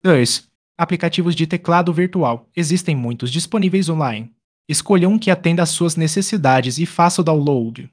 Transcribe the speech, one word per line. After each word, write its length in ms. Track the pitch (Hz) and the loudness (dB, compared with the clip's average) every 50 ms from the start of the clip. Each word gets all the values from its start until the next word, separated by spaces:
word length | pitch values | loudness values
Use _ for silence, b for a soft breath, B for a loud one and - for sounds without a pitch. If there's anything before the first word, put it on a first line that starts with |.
Dois, 460 | - 185 165 131 120 - - - _ _ _ _ _ _ _ | 4 4 4 4 4 2 0 -6 _ _ _ _ _ _ _
aplicativos 580 | - 170 - 180 165 - 170 - - 170 175 165 | -6 -2 -2 -2 -2 -2 -2 -2 0 0 0 0
de 120 | 135 160 | 0 -2
teclado 440 | 156 180 170 - - 170 175 175 180 | -2 -2 -6 -2 0 0 2 2 0
virtual. 540 | 165 165 180 180 - 185 156 123 117 117 _ _ _ | 0 0 -2 0 0 -2 0 0 -2 -4 _ _ _
Existem 400 | 170 170 147 175 180 180 - 151 | -6 -2 0 -2 -2 0 -2 -2
muitos 360 | 135 120 117 120 117 127 127 | -2 -2 -4 -6 -6 -6 -4
disponíveis 580 | 131 165 160 - - 220 190 185 180 196 190 156 | -4 -4 -4 -2 -2 0 0 2 2 0 0 0
online. 420 | 165 156 147 127 110 107 113 113 _ _ _ _ _ _ _ - | -2 -2 -2 -2 -4 -6 -10 -14 _ _ _ _ _ _ _ -6
Escolha 400 | 147 - - - 202 185 175 185 | -6 -6 0 2 2 4 4 4
um 100 | 208 220 | 2 2
que 120 | 220 190 | 2 0
atenda 320 | 180 175 - 165 170 180 | 0 2 2 0 2 2
às 80 | 170 160 | 0 0
suas 260 | - - 170 170 160 | 0 -2 -2 -2 0
necessidades 800 | 165 160 156 156 196 196 - 220 202 143 135 131 131 127 127 120 143 | 0 -2 0 0 -2 -2 -2 -2 0 2 4 4 4 2 -2 -2 -4
e 60 | 170 | -4
faça 380 | - - - 170 175 - - | -4 0 2 2 2 2 0
o 20 | 170 | 0
download. 640 | 160 160 151 143 147 139 127 117 113 113 127 127 - | 2 2 2 2 2 0 0 -2 -4 -8 -12 -18 -18